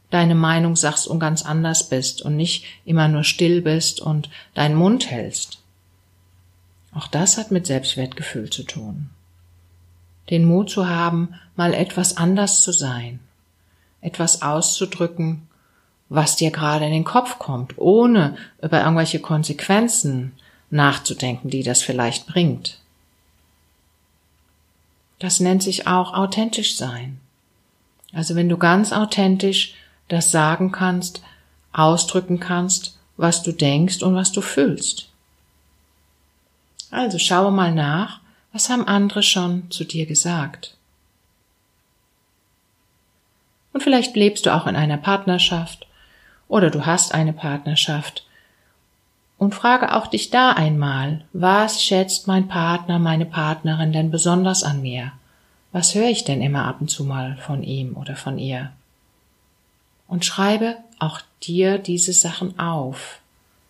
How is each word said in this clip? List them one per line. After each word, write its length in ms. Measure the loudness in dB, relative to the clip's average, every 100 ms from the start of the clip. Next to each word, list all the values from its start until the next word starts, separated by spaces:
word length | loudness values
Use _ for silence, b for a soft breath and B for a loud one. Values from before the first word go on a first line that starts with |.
| _
deine 240 | 2 4
Meinung 400 | 4 4 4 2
sagst 320 | 2 0 -2 -2
und 140 | -2
ganz 220 | 0 -2
anders 460 | -2 -2 0 0 -2
bist 340 | -2 -4 -6
und 140 | -4 -2
nicht 280 | -2 -4 B B
immer 220 | -2 2 4
nur 160 | 2
still 400 | 0 2 2 2
bist 380 | 2 0 -2 -4
und 280 | -2 -2 -4 B B
deinen 200 | -2 2
Mund 380 | 4 4 4 0
hältst." 480 | -6 -6 -8 -10 -14 _ _ _ _ _ _ _ _ _ _ _ _ _
Auch 140 | -12 -6
das 320 | -2 0 0
hat 140 | -2
mit 140 | -2 -2
Selbstwertgefühl 840 | -2 -2 -4 -6 -8 -10 -10 -8
zu 140 | -10
tun. 460 | -10 -12 -10 -10 -12 -16 _ _ _ _ _ _ _ _ _ _ -2
Den 140 | 4
Mut 260 | 4 4 2
zu 180 | -2 -2
haben, 460 | 0 0 0 -2 B B -2
mal 160 | 0
etwas 440 | 0 -2 0 -2 0
anders 440 | 2 2 2 2
zu 120 | 2
sein, 460 | 0 -2 -4 -8 -12 -18 _ _ _ _ _ _ _
etwas 420 | -10 -2 0 0
auszudrücken, 1080 | 0 0 0 0 -2 -2 -2 -2 -4 -4 -10 b b b b b -4
was 280 | 0 0 2
dir 140 | 0
gerade 340 | 0 0 0
in 80 | 0
den 120 | 0
Kopf 340 | 2 2 0 -4
kommt, 400 | -8 -6 -8 0
ohne 580 | 4 6 6 4 2 -2 B B
über 200 | -2 2
irgendwelche 400 | 4 2 0 -2
Konsequenzen 1120 | -2 -2 -2 -4 0 2 2 2 0 -2 -6 -12 b b b
nachzudenken, 800 | 2 2 2 -4 -4 -4 -6 -6
die 140 | -4
das 200 | 0 0
vielleicht 440 | 0 0 -2 -2 -4
bringt. 520 | 0 0 0 -8 -14 _ _ _ _ _ _ _ _ _ _ _ _ _ _ _ _ _ _ _ _ _ _ _ -8
Das 220 | -2 0
nennt 220 | 2 2
sich 240 | 0 -2 0
auch 280 | 0 0
authentisch 640 | -2 -2 -2 -2 -2 -4 -4
sein. 420 | -6 -8 -10 -14 _ _ _ _ _ _ _ _ _
Also 220 | -8 -4
wenn 140 | 0 2
du 100 | 4
ganz 340 | 4 4 4
authentisch 840 | 0 0 2 4 4 2 0 -2 B B B B
das 220 | -2 2
sagen 420 | 2 2 2 0
kannst, 500 | 0 -2 0 -4 -10 b b b b _
ausdrücken 680 | 2 4 4 2 -2 0 -2
kannst, 580 | -2 -2 0 -2 -6 -16 _ -2
was 260 | 0 2
du 100 | -2
denkst 500 | 0 2 4 2 2
und 120 | 0
was 180 | 2 0
du 80 | -2
fühlst. 680 | -2 2 2 2 -4 -6 -10 _ _ _ _ _ _ _ _ _ _ _ _ _ _ _ _ -20 -10
Also 280 | -4 -4 -2
schaue 340 | 0 2 4
mal 200 | 4 2
nach, 480 | 2 0 0 -4 -8 b b b
was 160 | -4 -2
haben 180 | 0 2
andere 360 | 2 2 2
schon 480 | 2 2 0 -2 -6
zu 140 | -10
dir 200 | -8 -6
gesagt? 720 | -2 0 0 -2 -4 -10 -20 _ _ _ _ _ _ _ _ _ _ _ _ _ _ _ _ _ _ _ _ _ _ _ _ _ _ _ _ _ _
Und 100 | -2
vielleicht 320 | 4 4 4
lebst 300 | 4 4 4
du 100 | 0
auch 120 | 0 0
in 100 | 0
einer 220 | 0 0
Partnerschaft 880 | 0 -2 0 2 2 0 -6 -12 -20 b b b b b b
oder 200 | 4 4
du 160 | 2
hast 300 | 0 0 0
eine 180 | 0 0
Partnerschaft 920 | -2 -4 -6 -2 0 0 -2 -6 -12 -18 b b b b b b _ _ _ _ -2
und 160 | -2
frage 420 | 2 2 2 2 -2
auch 100 | -2
dich 220 | -6 0
da 240 | 4 4
einmal, 720 | 4 2 2 0 -2 -2 -6 -8
"Was 500 | 0 4 4 2 0
schätzt 440 | 2 2 2 -2 0
mein 200 | 0 2
Partner, 520 | -2 -2 -2 0 0
meine 260 | 2 2
Partnerin 680 | -2 -2 -2 -2 -2 0 0
denn 180 | 0 0
besonders 520 | 0 2 2 2 0
an 200 | -2 -2
mir? 300 | -4 -6 -10 -12 b b b b b
Was 220 | -2 0
höre 160 | 2 0
ich 140 | 0
denn 180 | -2 -2
immer 240 | 0 0 -2
ab 160 | -4
und 80 | -6
zu 140 | -6
mal 340 | -6 -6 -6 -8
von 240 | -8 -6
ihm 340 | -6 -6 -8 -10
oder 200 | -12 -10
von 220 | -8 -6
ihr?" 320 | -6 -8 -10 -14 _ _ _ _ _ _ _ _ _ _ _ _ -8
Und 200 | -4 -4
schreibe 500 | 0 0 2 0 -4 -12 -6
auch 220 | -6 -6 -14 _
dir 360 | -4 2 2 2
diese 340 | -2 -2 2
Sachen 460 | 2 0 -2 -6 -4
auf. 600 | -4 -4 -6 -10 -14 -20 _ _ _ _ _